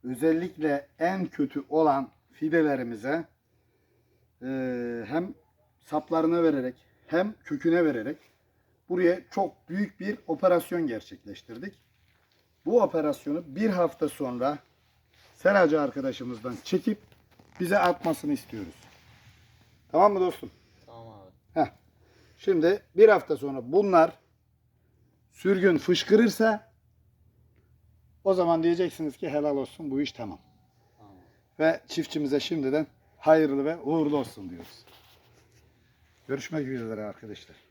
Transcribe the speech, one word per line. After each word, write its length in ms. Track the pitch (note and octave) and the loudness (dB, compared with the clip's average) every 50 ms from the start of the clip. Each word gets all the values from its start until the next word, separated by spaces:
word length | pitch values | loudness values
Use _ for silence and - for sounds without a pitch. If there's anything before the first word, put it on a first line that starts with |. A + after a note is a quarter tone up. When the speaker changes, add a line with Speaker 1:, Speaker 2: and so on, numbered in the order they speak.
| - | -8
Speaker 1:
özellikle 840 | B2+ B2+ A#2 D#3+ E3 D#3+ E3 F3 F3+ - D#3+ D3+ D3+ C#3+ C#3+ - _ _ _ | -10 -6 0 2 2 2 2 -2 -6 -8 -4 -2 -2 -2 -2 -6 _ _ _
en 260 | D#3+ F3 F#3+ F#3+ F3+ | -4 -2 -2 -4 -6
kötü 380 | D3+ - - D3 C3+ - D3 C3+ _ | -8 -4 -4 -4 -4 -4 -10 -10 _
olan 400 | - D#3+ D#3+ D#3 - C#3 C3 A#2+ _ _ _ _ | 0 2 2 4 2 0 -2 -8 _ _ _ _
fidelerimize, 920 | _ - D3+ D#3 D#3 E3 D#3 D3+ C#3 C3 B2 A#2+ A#2+ G#2+ G#2 C3 D3 E3+ E3 _ _ _ _ _ _ _ _ _ _ _ _ _ _ _ _ _ _ _ _ _ _ _ | _ -6 -4 0 2 2 2 2 0 -2 -4 -8 -10 -8 -6 -6 -4 -6 -6 _ _ _ _ _ _ _ _ _ _ _ _ _ _ _ _ _ _ _ _ _ _ _
e, 60 | B2 C3 C3+ C3+ C3 B2+ B2 A#2+ A#2+ A#2+ A#2+ - A#2 | -10 -8 -6 -4 -4 -4 -4 -6 -6 -6 -8 -8 -10
hem 260 | - C#3 E3 F3+ G3 - _ _ _ _ _ _ _ _ _ _ | -6 -4 -4 -4 -6 -12 _ _ _ _ _ _ _ _ _ _
saplarına 580 | - D3+ D3+ D3+ - E3 E3 D#3+ D#3+ E3+ E3+ E3 | -6 -6 -6 -4 -2 -2 0 2 2 2 4 2
vererek 320 | D#3+ D3 C#3 B2+ B2+ B2+ _ _ _ _ _ _ | 2 2 2 -2 -4 -8 _ _ _ _ _ _
hem 260 | - D3+ E3+ F#3+ G#3+ A3 _ _ | -4 -2 -2 -2 -2 -4 _ _
köküne 420 | - D#3 C#3 - E3+ E3 F3 E3+ | -10 -10 -2 0 0 2 2 2
vererek 320 | D#3 C3+ A#2 G#2 B2+ D#3 - _ _ _ _ _ _ _ _ _ _ _ _ _ _ | 2 0 -2 -6 -6 -8 -10 _ _ _ _ _ _ _ _ _ _ _ _ _ _
buraya 400 | F3+ F3+ F#3 E3+ F3+ F#3 - _ | -2 2 2 2 2 0 -4 _
çok 380 | - G3 G3 - - _ _ _ | -4 -4 -4 -4 -6 _ _ _
büyük 300 | E3 F#3+ G#3 - _ _ | -4 -4 -4 -4 _ _
bir 180 | F3+ G3+ G#3+ - _ | -8 -8 -8 -8 _
operasyon 600 | - D#3+ C3+ - F#3 F3+ E3+ - - F3+ F3 E3 | -6 -6 0 2 2 2 2 2 -2 -4 -2 -2
gerçekleştirdik. 920 | C#3 A2+ G#2+ - - G2 - _ G#2 G2+ - _ - A2+ A#2 E3+ G3+ - _ _ _ _ _ _ _ _ _ _ _ _ _ _ _ _ _ _ | -2 -4 -6 -10 -14 -20 -20 _ -18 -18 -18 _ -20 -18 -14 -14 -16 -16 _ _ _ _ _ _ _ _ _ _ _ _ _ _ _ _ _ _
Bu 160 | D#4 A3 A#3+ | 2 2 2
operasyonu 760 | G#3 - - E3 D3 D3+ C#3 - - D3+ D3 E3+ F3 D3 C3+ | 2 2 0 -2 0 0 -2 -4 -4 -6 -6 -6 -6 -8 -6
bir 140 | F#3+ G#3+ A3 | -2 -2 0
hafta 400 | F#3+ F3+ F3 D#3+ - - D#3+ D3 | 2 2 0 0 0 -4 -6 -6
sonra 480 | - - D3 B2 B2 A#2+ B2 C#3 D3 C#3+ _ _ _ _ _ _ _ _ _ _ _ _ _ _ _ | -4 -6 -8 -6 -4 -2 -2 -2 -4 -4 _ _ _ _ _ _ _ _ _ _ _ _ _ _ _
seracı 460 | _ - F3+ G3+ G3 F3+ D#3 D3+ D#3 | _ 0 2 4 6 4 4 4 2
arkadaşımızdan 720 | D3 C3 - C#3+ C3 C3+ B2 - - B2+ B2 A2 A2 C3 A#2+ - - | 0 -2 -4 -4 -6 -6 -6 -6 -10 -10 -10 -8 -8 -10 -10 -10 -6
çekip 360 | - - F#3 - - G#3+ - - _ _ _ _ _ _ _ - _ _ - | -4 -4 -2 0 -2 -4 -4 -8 _ _ _ _ _ _ _ -20 _ _ -8
bize 200 | F#3 E3+ G3 G3+ | -4 0 2 2
atmasını 540 | F3 C4 - - - E4 D#4 - - - D4 | 2 2 0 0 -2 -4 -2 -2 -2 -4 -4
istiyoruz. 420 | B3 - - - A2 G2 - - - - - - _ _ _ - _ _ - _ _ _ _ _ _ _ _ _ _ _ _ | -4 -6 -12 -12 -12 -12 -12 -14 -20 -20 -20 -20 _ _ _ -20 _ _ -20 _ _ _ _ _ _ _ _ _ _ _ _
Tamam 220 | - D#3 F#3 G#3 G3+ | 4 4 6 6 4
mı 60 | F#3+ | 2
dostum? 320 | F#3 F3+ - - - - _ _ _ _ _ _ _ | 0 -2 -2 -6 -14 -18 _ _ _ _ _ _ _
Speaker 2:
Tamam 220 | - - - - | -20 -20 -20 -20
abi. 240 | A3+ - - F#2+ F#2 _ _ _ _ _ | -20 -20 -20 -20 -20 _ _ _ _ _
Speaker 1:
Heh. 180 | D#3+ D3+ - - _ _ _ _ _ _ _ _ _ _ _ _ | -2 -2 -2 -2 _ _ _ _ _ _ _ _ _ _ _ _
Şimdi 460 | _ - - F#3 E3 D3+ E3+ G3 G#3 _ _ _ | _ -2 0 2 2 4 2 2 0 _ _ _
bir 140 | E3+ G#3+ A3 | 6 8 8
hafta 280 | G#3 E3+ - - D#3 | 8 4 2 -4 -6
sonra 340 | - C#3 C#3 C3+ C3 A#2 B2 | -4 -4 -6 -6 -8 -8 0
bunlar 480 | D3 G3 G#3 G3+ F#3 E3 D#3+ E3+ - _ _ _ _ _ _ _ _ _ _ _ _ _ _ _ _ _ _ _ _ _ _ _ | 0 2 2 6 6 6 6 6 2 _ _ _ _ _ _ _ _ _ _ _ _ _ _ _ _ _ _ _ _ _ _ _
sürgün 460 | _ - - F#3 G3+ F#3+ F3+ G3 E3+ | _ -4 0 2 2 4 4 4 4
fışkırırsa 920 | C#3+ - - F3+ - - - G3 A3 A#3 A3 - - A3 A3+ G#3+ G#3 - _ _ _ _ _ _ _ _ _ _ _ _ _ _ _ _ _ _ _ _ _ _ _ _ _ _ _ _ _ _ _ _ | 4 2 0 0 0 4 4 6 6 6 4 2 2 2 2 2 -2 -6 _ _ _ _ _ _ _ _ _ _ _ _ _ _ _ _ _ _ _ _ _ _ _ _ _ _ _ _ _ _ _ _
o 100 | G3 F#3+ | 0 2
zaman 300 | F3+ F3 E3+ E3+ E3 D#3+ | 2 4 2 2 2 4
diyeceksiniz 540 | E3+ E3+ E3+ F#3 E3+ - - D#3+ D3 C3 | 2 2 2 0 -4 -4 -6 -8 -8 -6
ki 120 | - - D#3 | -8 -8 -4
helal 280 | C#3 D3 D3 D3+ C#3+ | -4 -2 0 0 -2
olsun, 340 | C#3 C3 A2 - - E3+ D3 | -2 -4 -6 -10 -14 -10 -6
bu 100 | C3 C3+ | -4 -4
iş 100 | D3 C3+ | -4 -4
tamam. 280 | - - A#2 G#2 F2 E2+ _ _ _ _ _ _ _ _ _ _ _ | -6 -12 -12 -12 -12 -16 _ _ _ _ _ _ _ _ _ _ _
Speaker 2:
Tamam. 160 | _ G#2 - G2+ - _ _ _ _ _ _ _ - | _ -20 -20 -20 -20 _ _ _ _ _ _ _ 0
Speaker 1:
Ve 220 | D#3 D#3+ D#3+ - _ | 0 0 0 0 _
çiftçimize 520 | - - E3+ D3+ - - D#3 D3 C3+ C#3 C#3+ | -8 -6 -6 -6 -4 -4 -4 -2 0 -2 -2
şimdiden 480 | - - E3+ D#3+ C3+ C3+ C3+ D#3 D#3 - _ _ _ _ _ | -2 -2 -4 -4 -2 0 0 -2 -2 -4 _ _ _ _ _
hayırlı 480 | _ - D#3 D#3+ D#3+ D#3 D3 C#3 C#3 C3+ | _ 4 6 6 6 6 2 2 0 -2
ve 120 | D3+ E3 | -2 -4
uğurlu 400 | E3+ D3+ C3+ D#3+ E3 D3+ D3 D3 | -4 -4 -2 0 0 0 2 0
olsun 320 | C#3+ B2+ A2+ - A2 G2 F2+ | -2 -2 -4 -10 -14 -14 -14
diyoruz. 360 | F2 E2+ - - - - _ - - - _ _ _ _ _ _ _ _ _ _ _ _ _ _ _ _ _ _ _ _ _ _ _ _ _ | -14 -14 -16 -20 -20 -20 _ -20 -20 -20 _ _ _ _ _ _ _ _ _ _ _ _ _ _ _ _ _ _ _ _ _ _ _ _ _
Görüşmek 400 | - C3+ C3+ - - E3 D#3 C#3+ | -8 -8 -8 -8 -8 -8 -6 -6
üzere 360 | B2+ C3+ B2 A#2 A2 A2 G#2+ G#2+ | -6 -8 -8 -8 -8 -8 -8 -10
arkadaşlar. 600 | G#2 F#2+ - - G#2+ G2+ - - _ G2 _ _ _ | -12 -12 -14 -16 -18 -18 -18 -18 _ -20 _ _ _